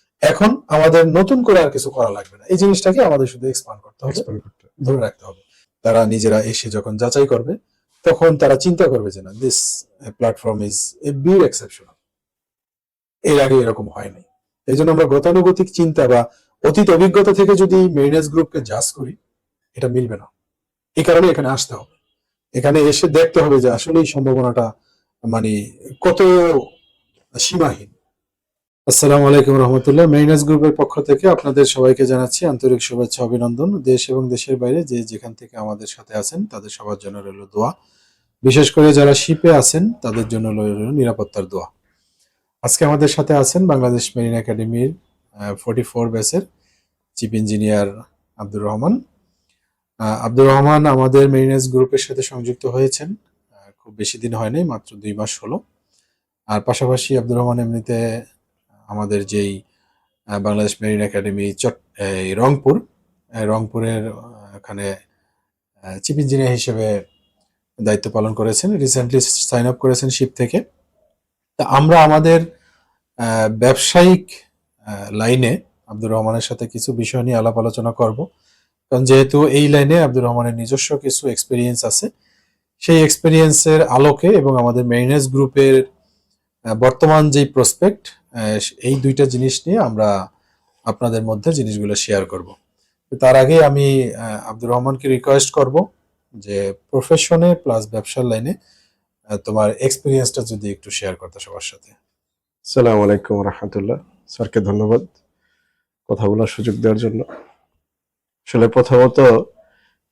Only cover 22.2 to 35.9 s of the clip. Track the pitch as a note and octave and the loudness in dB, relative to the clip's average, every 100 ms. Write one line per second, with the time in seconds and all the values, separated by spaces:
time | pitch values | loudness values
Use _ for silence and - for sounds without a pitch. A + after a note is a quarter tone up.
22.2 | _ _ _ C3+ C#3+ D3+ D3 C#3 F3 - | _ _ _ -2 2 4 4 2 2 2
23.2 | E3 F3 D3 C3+ B2 A#2 - E3 D#3 C#3 | 4 2 4 4 2 0 0 0 0 -2
24.2 | C3+ C3 B2 A#2+ A2+ - _ _ _ _ | 0 0 0 -2 -4 -6 _ _ _ _
25.2 | A2+ A2+ A2 G#2 G2+ - - - F3+ F3 | -6 -4 -2 -4 -8 -16 -20 -4 -2 4
26.2 | F#3 F3+ E3+ C#3+ - _ _ _ _ _ | 6 6 4 0 -2 _ _ _ _ _
27.2 | _ - - F3+ D3 G2 - _ _ _ | _ -8 -4 -2 -2 -4 -14 _ _ _
28.2 | _ _ _ _ _ _ - - C#3+ C#3+ | _ _ _ _ _ _ -2 0 4 4
29.2 | C#3 C#3+ C#3 C3+ B2 B2+ C3+ D3 E3 D3 | 6 6 6 4 4 2 2 4 6 6
30.2 | D3 D#3 D3 D3+ D3+ D3+ C#3+ - C#3 C3+ | 4 4 2 2 2 2 -2 -2 0 2
31.2 | F3+ E3+ C#3+ C3+ C3+ C3 B2+ C3 B2+ B2+ | 4 2 0 2 2 4 2 4 2 0
32.2 | B2 - E3+ B2+ C3 B2 - B2 A#2+ - | -2 -4 -4 -2 0 0 -2 -6 -6 -4
33.2 | A#2+ A#2+ A#2+ A#2+ F3 G3 B2+ B2+ - C3 | -4 -4 -4 -4 -4 -2 0 -2 -2 -4
34.2 | B2+ A#2+ - C3 B2 D#3 D3 A#2+ A2 A2 | -4 -6 -6 -4 -2 -4 -4 -8 -8 -14
35.2 | A#2 A2 A#2 A2+ G#2+ G#2 G#2+ | -18 -20 -20 -14 -12 -12 -14